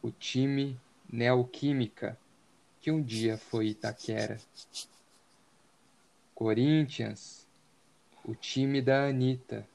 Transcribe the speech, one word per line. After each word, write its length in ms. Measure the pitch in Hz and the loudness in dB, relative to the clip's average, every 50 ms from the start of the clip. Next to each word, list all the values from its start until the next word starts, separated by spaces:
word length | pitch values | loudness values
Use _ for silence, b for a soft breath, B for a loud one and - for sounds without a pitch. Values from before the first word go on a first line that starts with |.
| - | -6
O 80 | 117 | -8
time 680 | - _ - - - 127 131 139 139 139 139 139 131 127 _ _ _ _ _ - | -8 _ -10 -4 0 0 0 2 2 0 -2 -2 -6 -10 _ _ _ _ _ -10
Neoquímica, 1040 | - 117 120 123 127 127 123 127 - - - 143 143 135 120 104 - - - 104 113 - _ _ _ _ _ _ _ _ _ _ _ _ | -4 0 2 4 4 4 2 0 -4 -2 0 0 2 2 0 -2 -4 -8 -8 -8 -8 -10 _ _ _ _ _ _ _ _ _ _ _ _
que 120 | - 151 | -2 0
um 100 | 156 160 | 0 0
dia 360 | 147 120 110 110 113 113 110 110 | 0 -2 -2 0 0 0 0 -2
foi 300 | - - - 113 110 107 | -6 -4 -2 0 0 0
Itaquera. 680 | 107 - - 110 110 - - - 110 110 107 107 110 113 - _ _ - - _ - - - - _ _ _ _ _ _ _ _ _ _ _ _ _ _ _ _ _ _ _ _ _ _ _ _ _ _ _ _ _ | -2 -2 -6 -6 -6 -6 -6 -4 -2 -2 -2 -4 -4 -10 -12 _ _ -20 -20 _ -14 -16 -16 -16 _ _ _ _ _ _ _ _ _ _ _ _ _ _ _ _ _ _ _ _ _ _ _ _ _ _ _ _ _
Corinthians, 1120 | - 113 110 110 113 127 147 156 156 151 131 - - 117 110 104 - - - - - - _ _ _ _ _ _ _ _ _ _ _ _ _ _ - - | -2 0 2 4 4 4 4 6 4 4 0 -2 -6 -6 -6 -6 -10 -14 -18 -20 -20 -20 _ _ _ _ _ _ _ _ _ _ _ _ _ _ -16 -10
o 120 | 110 113 | -10 -10
time 480 | - - - - 135 135 139 139 139 127 | -10 -8 -6 -2 0 0 2 2 2 4
da 240 | 127 135 135 143 139 | 4 4 4 4 2
Anitta. 600 | 135 131 127 127 131 127 - _ 113 110 101 - _ | 2 2 2 2 2 0 -6 _ -10 -10 -10 -14 _